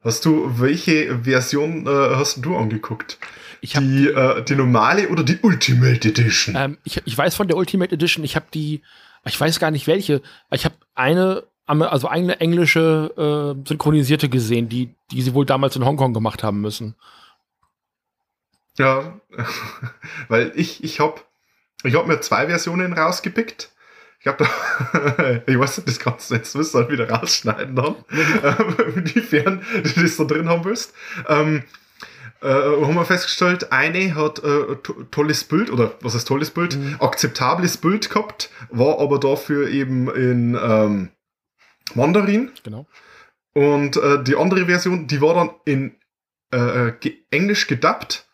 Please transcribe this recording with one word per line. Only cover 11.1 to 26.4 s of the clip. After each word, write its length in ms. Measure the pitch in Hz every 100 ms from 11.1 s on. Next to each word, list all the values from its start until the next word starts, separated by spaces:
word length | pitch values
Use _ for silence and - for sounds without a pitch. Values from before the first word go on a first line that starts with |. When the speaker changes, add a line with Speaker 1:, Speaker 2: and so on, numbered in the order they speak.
| 175 185 190 - _ -
Speaker 2:
Amer-, 240 | 151 160
also 160 | 147 147
eine 320 | 156 180 -
englische, 1160 | 165 170 165 165 160 156 156 - 151 147 147 139
äh, 40 | 135
synchronisierte 600 | 151 151 151 131 151 139
gesehen, 380 | 127 110 120 117
die, 280 | 120 123 _ _
die 100 | 127
sie 140 | 127 131
wohl 100 | 135
damals 300 | 135 135 131
in 100 | 127
Hongkong 280 | 147 135 110
gemacht 260 | 110 -
haben 160 | 107 104
müssen. 340 | 107 104 107 - - - - _ _ _ _ _ _ _ _ _ _ _ _ _ _ -
Speaker 1:
Ja, 420 | 135 135 160 - _ - 117 - 107
<laughs> 580 | - 120 - - - 131
weil 240 | 113 117 -
ich, 280 | 175 -
ich 160 | - -
hab, 260 | 151 - - _ _ _ _ -
ich 120 | 135 147
hab 120 | 165
mir 140 | 156
zwei 260 | - 107 151
Versionen 460 | 170 - 175 180
rausgepickt. 760 | 165 160 175 190 185 226 - - _ _ - - _
Ich 80 | 139
hab 100 | 135
da, 80 | 127
<laughs> 960 | - - - 123 - 143 127 139 117 127
ich 100 | 127
weiß 180 | 135 -
nicht, 100 | -
das 100 | 123
kannst 300 | 123 117 -
du 40 |
jetzt 200 | 117